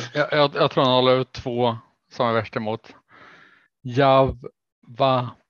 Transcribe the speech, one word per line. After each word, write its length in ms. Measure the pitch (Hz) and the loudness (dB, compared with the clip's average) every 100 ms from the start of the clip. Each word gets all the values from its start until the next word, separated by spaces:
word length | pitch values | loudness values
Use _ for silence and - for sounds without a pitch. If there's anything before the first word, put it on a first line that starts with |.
| 120 | -4
jag, 180 | 147 143 | -4 -2
jag, 220 | 151 143 | 0 0
jag 160 | 143 147 | 2 0
tror 140 | 165 | 2
han 80 | 131 | 2
håller 260 | 127 127 127 | 4 4 2
ut 120 | 127 | 0
två 440 | - 131 120 120 113 - _ _ | -8 -8 -2 -2 -2 -10 _ _
som 160 | - 120 | -4 -2
är 40 | |
värst 240 | 113 101 123 | -2 -4 -6
emot. 380 | 107 113 - - _ - - - _ _ _ _ | -8 -8 -12 -20 _ -20 -20 -20 _ _ _ _
Jav-, 680 | 127 123 139 135 131 123 139 - _ _ - | -6 0 4 4 2 -2 -14 -20 _ _ -16
Va-, 440 | 117 131 131 120 - | -2 0 0 -4 -12